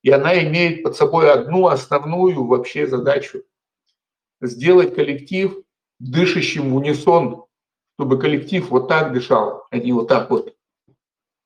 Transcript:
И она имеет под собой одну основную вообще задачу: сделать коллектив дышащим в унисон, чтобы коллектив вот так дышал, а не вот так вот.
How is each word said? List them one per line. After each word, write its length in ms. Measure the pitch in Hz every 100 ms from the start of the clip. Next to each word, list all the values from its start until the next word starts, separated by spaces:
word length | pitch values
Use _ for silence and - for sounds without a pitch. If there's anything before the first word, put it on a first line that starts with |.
И 80 | 131
она 320 | 139 156 180
имеет 380 | 156 165 170 160
под 120 | - -
собой 340 | 147 160 147
одну 340 | 131 143 180 180
основную 760 | 143 - 143 147 180 185 147 120
вообще 400 | 123 - 147 147
задачу: 560 | 127 139 139 - - - _ _ _ _ _ _ _ _ _
сделать 520 | 123 120 160 180 -
коллектив 600 | - - - - 185 190 - - _ _ _
дышащим 680 | 127 151 180 170 - 151 135
в 60 | 135
унисон, 680 | 147 143 - 170 113 - - _ _ _ _ -
чтобы 220 | 131 131
коллектив 500 | 147 143 - 185 -
вот 180 | 143 131
так 240 | 160 143
дышал, 520 | 123 - 117 104 - -
а 80 | 120
не 140 | 123
вот 160 | 120 113
так 220 | 131 -
вот. 240 | 113 - - _ _ _ _ _ _ _ _